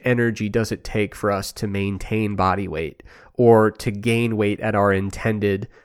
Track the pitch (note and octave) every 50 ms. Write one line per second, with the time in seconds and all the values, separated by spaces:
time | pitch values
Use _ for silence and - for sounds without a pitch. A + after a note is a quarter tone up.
0 | - B2 B2 A#2+ A#2 A#2 A2 - G#2+ G#2 G2+ A#2 A2 - A2 - - - - A2
1 | G#2 F#2+ - - - G#2 G2+ F#2+ G2 - - - A#2 G#2 G2 G2 G2 G2+ G2+ F#2
2 | - - A2 A2 A2 G#2 G#2 F#2+ F#2 F#2+ F#2 G2 G2 - D2+ D#2 E2 D2 - -
3 | - - - - - - _ - B2 A#2 A#2 A2 G#2+ G#2+ - - - B2 G#2 G#2
4 | G2+ A#2+ A2+ A#2 A#2+ A#2 A2 G#2 G#2 G#2 G#2 - - A2 G#2 G2+ G2+ G2+ G2 F#2+
5 | G2 G2 - - - A#2+ G#2+ G#2+ G#2 G2+ G2 F#2+ A2+ - - - _